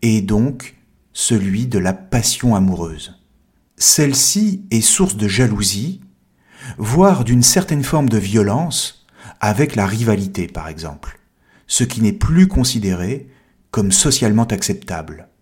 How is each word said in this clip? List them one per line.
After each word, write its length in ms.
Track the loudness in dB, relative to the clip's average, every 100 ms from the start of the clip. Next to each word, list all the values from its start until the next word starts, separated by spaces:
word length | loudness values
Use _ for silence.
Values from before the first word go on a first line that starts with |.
| 2
et 140 | 2
donc 560 | 2 0 0 -4 -14 -20 _ _ _
celui 520 | -6 0 0 0 -2 0
de 120 | 0
la 160 | -2
passion 600 | -4 -4 -2 -2 0 0
amoureuse. 720 | 2 2 0 -6 -10 -16 -20 _ _ _ _ _ _
Celle-ci 880 | 0 4 2 2 0 2 0 -2 -2
est 120 | 0
source 340 | 2 2 0 0
de 100 | -2
jalousie, 760 | 2 2 2 -2 -2 -6 -8 -14 _ _ _ _ _ -18 -10
voire 480 | -2 4 4 4
d'une 180 | 2 4
certaine 400 | 4 2 0 -2
forme 280 | 0 0 2
de 80 | 0
violence, 880 | 0 2 2 0 -2 -4 -8 -10 _ _ -20 -6
avec 360 | -2 0 0 0
la 100 | -2
rivalité 600 | 0 0 0 -2 -6 -8
par 220 | -8 -12
exemple, 520 | -12 -12 -12 -16 -18 _ _ _ _ _
ce 180 | -2
qui 180 | -2 0
n'est 100 | 0
plus 360 | 0 0 4 4
considéré 800 | 4 0 0 -2 -2 -4 -6 -10 _ _ _ _
comme 220 | -2 0
socialement 520 | 2 2 2 2 2
acceptable. 840 | 2 -2 -4 -6 -6 -10 -10 -16 -20 _